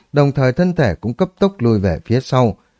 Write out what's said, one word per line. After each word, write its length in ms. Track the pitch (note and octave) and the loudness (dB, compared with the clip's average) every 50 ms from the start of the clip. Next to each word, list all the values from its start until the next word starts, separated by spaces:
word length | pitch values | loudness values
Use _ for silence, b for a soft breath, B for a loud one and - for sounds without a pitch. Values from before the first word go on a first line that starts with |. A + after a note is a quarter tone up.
| b b - | b b 0
đồng 180 | C#3+ C#3+ C#3+ | 0 0 2
thời 220 | C3+ D3 C3 B2+ B2 | 2 0 0 0 0
thân 220 | - F3+ F#3 F3 | 0 0 0 0
thể 200 | E3+ C#3+ G#2 D#2+ | 0 0 0 -2
cũng 180 | - - A2 B2 | -4 -6 -8 -4
cấp 160 | - F#3 F3+ _ - | -4 -4 -4 _ -2
tốc 160 | G3+ G3 G3 - | -2 -2 -2 -2
lùi 200 | A#2 A#2 A2+ G#2 | 0 0 0 2
về 200 | F#2+ G2 D#2+ C2 - | 0 -2 -2 -4 -4
phía 140 | - A2+ B2+ | -4 -4 -4
sau. 380 | C3 - C3+ B2+ B2+ A2 F#2 _ _ _ _ _ | -2 -2 0 0 2 0 -2 _ _ _ _ _